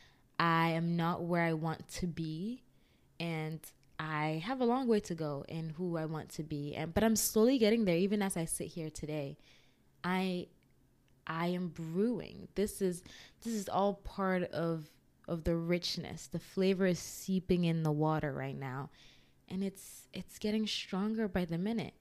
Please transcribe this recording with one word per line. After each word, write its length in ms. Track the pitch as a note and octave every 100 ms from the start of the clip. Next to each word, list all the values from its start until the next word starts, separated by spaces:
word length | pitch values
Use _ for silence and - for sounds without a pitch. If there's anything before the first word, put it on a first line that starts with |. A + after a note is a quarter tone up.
| - _ _ -
I 320 | E3+ E3 E3
am 260 | E3 E3+ E3+
not 280 | E3 -
where 180 | E3+ E3+
I 100 | E3
want 360 | D#3+ D#3+ - -
to 180 | - F3+
be, 560 | D#3+ D#3+ D#3 G#3 B3+ _ _ _ _ _ -
and 420 | E3+ D#3+ D#3 D#3+ - - _ -
I 440 | D#3 D3+ D#3 D#3+
have 160 | G3 C4
a 40 |
long 240 | A#3 B3+ B3
way 120 | G#3
to 140 | -
go 300 | E3 D3+ C#3 -
in 220 | D#3+ D#3+
who 260 | D#3 F#3 E3
I 100 | D#3
want 240 | D#3 -
to 120 | -
be. 320 | D3+ D3 C#3+
And, 180 | - D#3+
but 120 | G3+
I'm 100 | A3+
slowly 440 | G#3+ - A3 A#3 C4+
getting 260 | G#3 A#3
there, 120 | G3 E3+
even 260 | F#3+ G#3
as 140 | G3 F3
I 100 | E3
sit 220 | - E3
here 220 | E3+ D#3
today. 480 | - D3 D3+ C#3 D3 - - _ _ _ _
I, 460 | F3 F#3 F#3+ F3+ - _ _ _ _ _ _ _ -
I 220 | D#3+ F3
am 200 | F3+ F3+
brewing. 800 | D#3+ D#3+ F3 A#3 A3 - - - -
This 260 | G3+ -
is, 220 | F#3+ F3 - - - -
this 80 | A#3
is 160 | G#3+ F#3+
all 260 | E3 G3+
part 480 | G3 - - F#3+ F#3
of, 460 | F3+ - E3 E3 D3+ - _ _ -
of 160 | E3+
the 100 | E3
richness. 720 | E3 E3 F3 - F3 - D#3+ -
The 140 | E3+
flavor 460 | - - F#3+ F#3 F#3+
is 120 | E3+
seeping 640 | - - - F#3 - F3+
in 200 | E3+ E3
the 80 | D#3
water 400 | D3 D#3 D#3 D3
right 260 | C3+ C3+ C#3
now. 320 | C3+ C3 - - - - - _ -
And 140 | F#3+
it's, 460 | G3 F#3+ - - -
it's 260 | F#3 - -
getting 280 | G#3 A3 G#3
stronger 600 | - - F#3 G#3 A3 G#3+
by 160 | F#3
the 140 | F3 E3
minute. 360 | G3+ A#3 C3+ -